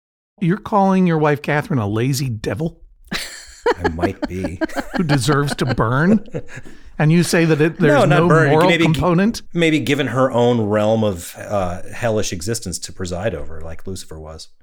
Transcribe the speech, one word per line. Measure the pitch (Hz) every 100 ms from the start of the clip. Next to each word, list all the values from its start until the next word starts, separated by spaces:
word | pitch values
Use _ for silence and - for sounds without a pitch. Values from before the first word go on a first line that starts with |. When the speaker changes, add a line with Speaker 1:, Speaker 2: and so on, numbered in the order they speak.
| _ _ _ _
Speaker 1:
You're | 165 196
calling | - 208 196 190 180
your | 160
wife, | 151 147
Catherine, | - 147 143 135
a | 101
lazy | 107 127 131 135
devil? | 107 - 104 160 - - _ - - - - - - 466 -
Speaker 2:
I | -
might | 78 - - -
be. | 92 92 92 311 -
Speaker 1:
<laughs> | - -
Who |
deserves | 160 143 117 139 143 -
to | 131
burn? | 117 113 131 170 220 - 160 - - - - - -
And | 156
you | 170
say | 165 180 165
that | 151
it, | 160 165
there's | 156
Speaker 2:
No, | 285
not | 202
Speaker 1:
no | - 170
Speaker 2:
burn. | 160 156
Speaker 1:
moral | 156 180
Speaker 2:
Maybe | 170
gi-, | 165
Speaker 1:
component? | 147 165 170 202 233 -
Speaker 2:
maybe | 170 160 156
given | 127 139 131
her | 127 131
own | 120 120 120
realm | 104 107 104 110
of, | 107 90 - -
uh, | - 104 90 90 -
hellish | 120 117 107 95
existence | 92 104 117 92 85
to | -
preside | - 90 87 110
over, | 82 - 80
like | 80 78
Lucifer | - 92 - 78
was. | 78 80 - -